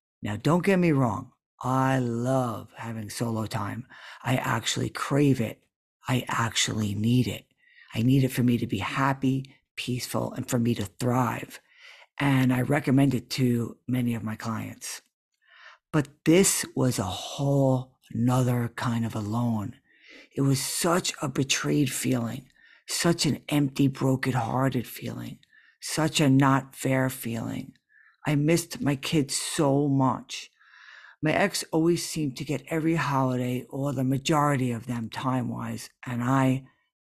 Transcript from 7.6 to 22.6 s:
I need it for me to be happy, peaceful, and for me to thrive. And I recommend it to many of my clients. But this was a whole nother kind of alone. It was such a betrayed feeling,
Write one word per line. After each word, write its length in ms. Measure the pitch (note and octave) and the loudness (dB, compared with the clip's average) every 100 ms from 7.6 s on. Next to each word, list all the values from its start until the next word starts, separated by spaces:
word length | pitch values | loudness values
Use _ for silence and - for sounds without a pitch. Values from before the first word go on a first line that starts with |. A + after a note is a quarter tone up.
| _ _ - | _ _ -8
I 100 | A2+ | 0
need 200 | A#2+ C3+ | 4 4
it 80 | C3 | 4
for 120 | - | 2
me 140 | B2 A#2+ | 2 2
to 100 | A#2 | 0
be 120 | G2 | -4
happy, 760 | G2 C#3 C3+ C3+ C3 C3+ C3+ - _ - | -4 0 0 0 0 -2 -6 -18 _ -10
peaceful, 580 | - B2 - A2+ A#2+ | -6 -6 -4 -4 -4
and 140 | - - | -6 -4
for 120 | B2 | 0
me 160 | A#2 A#2 | 0 -2
to 100 | G2+ | -6
thrive. 760 | - B2 B2 A#2 A#2 - - _ _ - - - - | -4 -2 0 0 -2 -10 -16 _ _ -20 -20 -18 -4
And 340 | C#3 C3 B2+ | 2 4 4
I 80 | B2+ | 2
recommend 520 | B2 D3 - C3+ C#3 | 0 0 4 4 4
it 160 | B2 - | 2 -4
to 460 | - B2+ A#2+ A#2 - - | 0 2 0 -2 -8 -4
many 280 | B2+ A#2+ A#2 | -2 0 -2
of 80 | |
my 120 | A2 A2 | -6 -6
clients. 680 | A2+ A2 G#2+ - - - - _ _ _ _ - - - _ | -6 -6 -8 -12 -14 -14 -16 _ _ _ _ -20 -20 -20 _
But 160 | D#3 C#3+ _ - | -2 -2 _ 4
this 400 | F3 G3 - - C3+ | 6 4 2 -4 0
was 240 | C3 A#2 | 0 0
a 40 | |
whole 920 | F#2 F2+ - - C#3 C#3 C3+ C3 B2+ _ _ | -4 -6 -10 -4 0 4 4 2 -2 _ _
nother 580 | A2+ A#2+ B2+ B2+ B2 A#2 - | -2 2 2 2 0 -2 -4
kind 300 | B2+ A#2 A2+ | -2 -2 -2
of 100 | A2 | -4
alone. 600 | G#2 A#2 A#2+ A2 G2 - _ _ - - - - | -4 -2 0 -2 -4 -12 _ _ -20 -20 -10 0
It 60 | |
was 180 | C#3 C3 | 2 2
such 540 | - - F3 F3 E3+ - | 0 -2 2 2 0 -4
a 80 | C#3+ | -4
betrayed 600 | C3+ C3+ - D3 D3 C3+ | -2 -2 -2 0 2 0
feeling, 560 | - B2+ B2+ A2+ B2 - _ | -2 -2 -2 -2 -8 -14 _